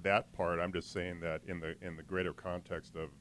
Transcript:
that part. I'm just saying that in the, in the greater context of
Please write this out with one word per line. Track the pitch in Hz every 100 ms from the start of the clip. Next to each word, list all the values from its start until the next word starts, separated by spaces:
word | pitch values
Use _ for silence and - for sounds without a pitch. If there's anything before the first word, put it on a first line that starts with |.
that | 95 101 -
part. | - 87 85
I'm | 87
just | 87 -
saying | 98 90 85
that | 82 80 -
in | 87
the, | 80 80 90
in | 80
the |
greater | 76 92 90
context | - 92 90 - 82 - 82
of | 78 69